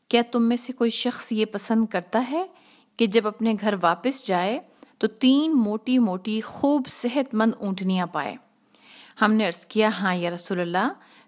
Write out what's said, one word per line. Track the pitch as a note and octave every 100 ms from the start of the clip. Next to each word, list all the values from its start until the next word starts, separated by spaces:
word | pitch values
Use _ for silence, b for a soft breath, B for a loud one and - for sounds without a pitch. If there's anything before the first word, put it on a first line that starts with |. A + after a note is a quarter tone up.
| -
"کیا | A#3 A#3+
تم | A#3+
میں | A#3 A#3+
سے | -
کوئی | B3+ A#3
شخص | - B3 - -
یہ | G#3+
پسند | G#3+ G3+ - A3+ A3
کرتا | F#3 E3+ A3 B3+
ہے | D#4 F#4+ b b b b -
کہ | A3+
جب | A3 G#3+
اپنے | G#3+ A3+ G#3
گھر | G#3 G3+
واپس | E3+ F3 B3+ C4 -
جائے | F3+ F#3 C4+ - B B -
تو | A3+
تین | - B3+ C#4 D#4+
موٹی | D4 G#3 G#3+ B3 B3+
موٹی | A3 F#3 G3+ G#3+
خوب | G#3+ - C#4+ D4 C4
صحت | - A#3+ C4 C4+
مند | G#3+ A3+ -
اونٹنیاں | G3+ F#3 F#3 F#3 F3
پائے؟" | D#3 C#3 - _ _ _ B B B B -
ہم | G#3+
نے | A3 G3+
عرض | F3 -
کیا، | G#3+ G#3+ F#3
"ہاں | F#3+
یا | F3+ E3+
رسول | F3 - F#3
اللہ | F3 F3+ A#3 - B B